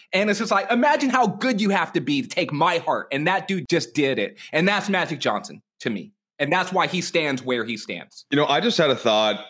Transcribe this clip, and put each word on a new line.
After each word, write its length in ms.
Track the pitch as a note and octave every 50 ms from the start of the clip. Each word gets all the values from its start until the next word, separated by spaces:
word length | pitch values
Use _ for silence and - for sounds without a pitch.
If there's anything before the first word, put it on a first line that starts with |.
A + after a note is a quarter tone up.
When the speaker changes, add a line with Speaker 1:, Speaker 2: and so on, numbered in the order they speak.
| - _ -
Speaker 1:
And 160 | F#3 G#3 G#3+
it's 100 | G3+ G#3
just 120 | A#3 - A3
like, 180 | G3 G3 -
imagine 400 | A#3 B3 C4 D4 D4+ D4 D4 C4
how 160 | A#3+ C4 B3
good 340 | G#3 - G3 - C4 B3+ F#3+
you 100 | A3 G3
have 220 | G3 F#3+ E3 - -
to 60 | E3
be 220 | C3+ C#3 D3 C#3 B2+
to 60 | -
take 240 | - - F3 C3 D3+
my 260 | C#3+ E3 F3+ F3 E3
heart. 300 | - D#3+ C#3 A2 - - C#3
And 140 | C#3 D3+
that 220 | F3 F#3+ G3 F#3 -
dude 160 | G3 F#3 C#3 -
just 260 | E3+ E3 - - -
did 240 | D3+ C#3+ C3+ C3 A2
it. 200 | G2+ F#2+ - - - - -
And 160 | D#3 E3+ G3
that's 200 | G#3 G3+ G3 G3+
Magic 320 | G3 F#3 E3+ D#3+ E3 B2+
Johnson 420 | - B2+ G#2+ G2+ F#2+ - D#2 - _ _ _ -
to 100 | - B2+
me. 220 | A2 F#2+ D2+ - _ _ _ _ _ -
And 140 | D3 C#3 E3+
that's 200 | F#3 F#3 F3+ F#3
why 140 | F#3 E3
he 140 | D3 - F3+
stands 420 | - - - E3+ D#3 D3 C3+ B2+ C3
where 220 | B2+ B2 A#2+ A2
he 120 | A#2 A#2
stands. 480 | G#2 - - G2+ E2+ - - - - - -
Speaker 2:
You 60 | -
know, 100 | C#3+ D3
I 140 | C#3 C#3+ D3+
just 180 | F3+ A#3+ - -
had 120 | E3 C#3+
a 60 | C3
thought. 480 | A2+ - A#2 G#2+ G#2+ G#2+ G#2+ G#2 G2+ - -